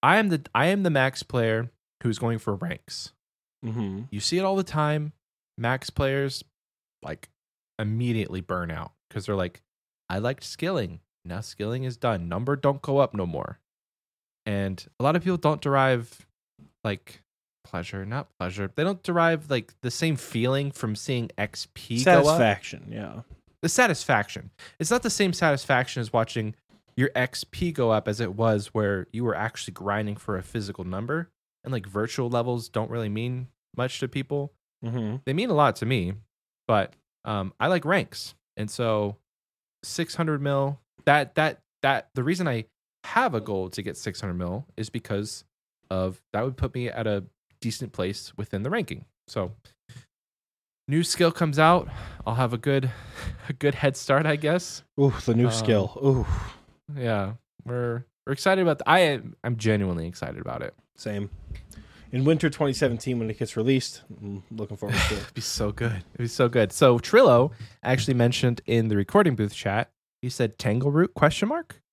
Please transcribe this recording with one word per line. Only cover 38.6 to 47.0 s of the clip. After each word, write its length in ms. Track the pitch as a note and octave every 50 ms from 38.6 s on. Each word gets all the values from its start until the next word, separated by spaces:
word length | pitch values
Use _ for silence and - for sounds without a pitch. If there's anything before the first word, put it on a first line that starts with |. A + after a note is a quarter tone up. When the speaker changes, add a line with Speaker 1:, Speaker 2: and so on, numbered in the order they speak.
| G#2+ G#2
Speaker 1:
so 460 | - - A#2+ A#2 A2 G#2 G#2 G2+ G2+ _ _ _ _ _ _ _ _ _ _ _ _ _ -
six 300 | - - - E3+ D#3+ -
hundred 280 | - E3+ D#3+ D#3 C#3
mil, 380 | C#3+ C#3+ C#3 C#3 C#3 C3+ C#3 - _ _ _ _ _
that, 300 | - C#3+ D3+ C#3 C3+ _
that, 260 | - D#3 D#3 - _ _ _ _ _
that, 280 | - C3+ C3+ A#2+ - _ _
the 80 | C3 B2
reason 220 | C#3+ F3+ F3 F#3 D#3
I 180 | B2 A2+ A2 _ _ _ _ _ _ _ -
have 300 | - - A3+ C4 A#3+ C#3+
a 60 | A2+
goal 300 | G#2 A2 G#2 F#2+ F#2 F#2
to 120 | - -
get 140 | F#2+ G2+ -
six 240 | - - G#2+ F#2 -
hundred 140 | - G2 F2
mil 320 | F2+ F2+ F2 F2+ G#2+ C#3+ _ _
is 140 | - A2 A2
because 540 | - A#2 - - G#2+ G2 G#2 G#2+ - - _ _ _ _ _ _ _ _ _ _
of, 300 | F#2+ F#2 F#2 F#2 F#2 - _ _
that 120 | - G#2 A#2
would 120 | C3+ C3
put 180 | - C3+ B2+ -
me 140 | B2+ B2 A#2
at 180 | - -